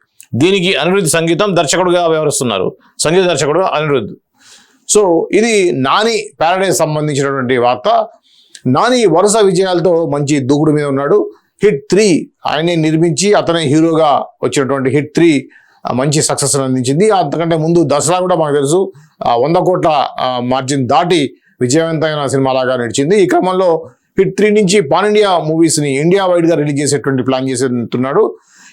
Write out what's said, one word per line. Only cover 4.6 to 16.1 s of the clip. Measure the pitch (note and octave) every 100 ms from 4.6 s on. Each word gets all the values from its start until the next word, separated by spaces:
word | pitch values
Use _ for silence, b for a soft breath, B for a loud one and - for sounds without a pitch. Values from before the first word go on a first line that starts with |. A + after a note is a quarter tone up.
| b b b G#3
So, | G3 E3 -
ఇది | F#3 A#3 G#3+ F3
నాని | C#3+ C3 F3 A3+ G#3+ C#3+ -
ప్యారడైజ్ | D#3 F#3 F#3+ E3
సంబంధించినటువంటి | D#3 D3+ D3+ C#3+ C#3 C#3 B2 B2+
వార్త. | A#2+ B2 - A3+ A3 - B B B B C3
నాని | C3+ A3 B3+ G#3+
వరుస | D#3+ G3+ A3
విజయాలతో | G3 F3 F#3+ F3+ F3 E3 E3
మంచి | C#3+ C#3 D3+
దూకుడు | B2 D3 D#3
మీద | D3+ D3
ఉన్నాడు. | C3+ C#3+ G#3 G#3+ B B _
హిట్ | G3 D3+ -
త్రీ | F3+ G#3+ C#3+ - _ -
ఆయనే | C#3+ E3 E3+
నిర్మించి | D#3 D#3+ E3+ C#3+ G3+
అతనే | G3+ - E3+
హీరోగా | D3+ D3+ E3 D#3+ D#3 - - -
వచ్చినటువంటి | C#3+ D3 B2+ C3+ C3
హిట్ | C#3 D3 -
త్రీ, | E3+ C#3 - b b b -
ఆ, |
మంచి | B2 C#3+